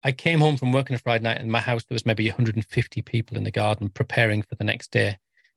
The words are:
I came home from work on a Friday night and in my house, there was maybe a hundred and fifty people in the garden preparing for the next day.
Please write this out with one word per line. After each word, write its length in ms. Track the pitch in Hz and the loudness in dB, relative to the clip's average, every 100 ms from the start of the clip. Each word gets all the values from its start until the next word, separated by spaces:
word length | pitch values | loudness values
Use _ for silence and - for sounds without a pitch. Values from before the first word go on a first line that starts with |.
I 80 | 139 | -2
came 280 | 131 165 165 | 0 2 4
home 160 | 156 139 | 4 4
from 140 | 127 | 2
work 180 | 131 135 | 0 0
on 40 | 120 | -4
a 40 | |
Friday 240 | - 117 | 0 0
night 140 | 113 110 | 0 -2
and 80 | 113 | -2
in 60 | |
my 80 | 113 | -2
house, 220 | 117 117 - | 0 -2 -2
there 100 | 113 | -4
was 100 | 113 | 0
maybe 220 | 110 110 | 0 0
a 40 | |
hundred 220 | - 117 110 | 2 0 0
and 100 | 107 | -2
fifty 360 | - - - | -2 -2 -6
people 340 | - 117 - - | -4 -4 -4 -4
in 100 | 101 | -4
the 60 | |
garden 380 | 101 107 107 101 | 0 0 0 -4
preparing 540 | - - - 113 104 | -4 -2 2 2 0
for 120 | 101 - | -4 -4
the 80 | |
next 280 | 104 113 - | -4 -4 -2
day. 260 | - 107 101 _ _ _ | 0 0 -4 _ _ _